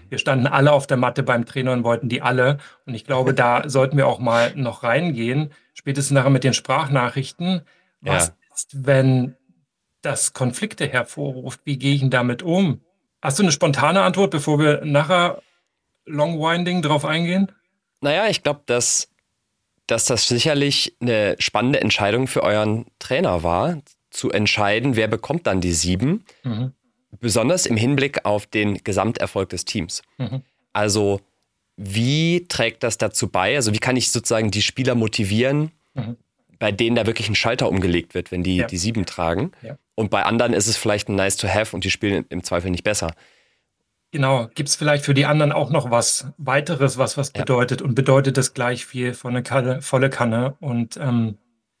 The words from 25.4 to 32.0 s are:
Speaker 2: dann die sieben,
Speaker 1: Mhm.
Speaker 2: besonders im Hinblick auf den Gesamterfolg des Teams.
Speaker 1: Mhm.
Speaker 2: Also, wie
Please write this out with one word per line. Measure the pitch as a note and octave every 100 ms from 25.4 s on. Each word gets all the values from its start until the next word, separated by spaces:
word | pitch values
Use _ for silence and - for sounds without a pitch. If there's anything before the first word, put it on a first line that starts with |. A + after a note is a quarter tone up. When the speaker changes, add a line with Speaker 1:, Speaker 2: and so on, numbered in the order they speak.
| -
Speaker 2:
dann | F#2+
die | F2
sieben, | E2 F2 F#2 B2+ G#3 _ -
Speaker 1:
Mhm. | B2+ A2 C3 - _ _ _ G#2
Speaker 2:
besonders | A#2+ A2+ A#2 F3+
im | - A2+
Hinblick | A#2 C#3 C#3 - G2
auf | G#2 -
den | G#2+ G#2 G2
Gesamterfolg | - G2 G#2 - - G2+ F#2+
des | F#2
Teams. | - A2 D#2+ - _ -
Speaker 1:
Mhm. | A2+ C3+ - _ _
Speaker 2:
Also, | - G#2 G#2+ G2+ G2 _ _ _ _ _ -
wie | G2+ G2+